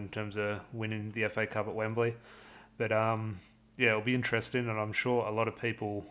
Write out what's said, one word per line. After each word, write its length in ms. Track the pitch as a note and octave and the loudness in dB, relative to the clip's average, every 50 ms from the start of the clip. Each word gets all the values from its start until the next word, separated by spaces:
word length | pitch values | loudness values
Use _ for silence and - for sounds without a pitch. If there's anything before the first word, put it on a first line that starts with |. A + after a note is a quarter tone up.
| G#2 | -6
in 40 | F#2+ | -6
terms 280 | - A2 G#2+ G#2 G2+ G#2+ | -6 -6 -6 -4 -2 -2
of 220 | G#2 G#2 G#2 G2 - - - | -2 -2 -2 -4 -6 -10 -8
winning 400 | A2+ A2 G#2+ A2 G#2+ G#2+ G#2+ G#2 | -6 -4 -4 -4 -4 -6 -6 -2
the 120 | A2+ G#2+ | 0 -2
F 120 | G#2 - | 0 0
A 100 | A2 A2 | 0 -2
Cup 220 | G#2+ - G#2+ G2+ G#2 | -2 0 -4 -4 -2
at 60 | F#2+ | -2
Wembley. 420 | A2 A2 A2 A2 A#2 A#2 A#2 A#2 - - - - - - - - - - - - - | -2 -2 -2 0 2 0 0 0 -4 -12 -20 -20 -20 -20 -20 -20 -20 -20 -20 -6 -4
But, 140 | A#2 A2 A2 | 0 2 4
um, 480 | A2 A2 A2+ A2+ A2 A2 A2 G2+ F2+ - - - _ - - - | 4 4 4 2 0 -2 -4 -6 -8 -12 -18 -20 _ -20 -20 -2
yeah, 140 | - B2 A#2 | 2 4 4
it'll 100 | A2 G#2+ G#2 | 4 4 4
be 120 | B2 B2+ | 2 2
interesting, 540 | B2+ A#2 - A#2 A2+ G#2+ - - B2+ B2 A#2 | 2 2 2 2 0 0 2 -2 0 0 0
and 100 | A2 A2 | 0 0
I'm 120 | G#2+ G#2+ G#2+ | 0 0 0
sure 340 | - - B2+ B2 A#2+ G#2+ | -2 2 2 4 4 2
a 40 | G#2+ | 2
lot 180 | G#2+ A2 A2+ A2+ | 2 2 2 0
of 80 | - - | 0 -2
people 460 | - A#2 A2 - A2 G#2 G#2 G2+ G2 - | -2 -2 -2 0 -2 -4 -2 -4 -6 -8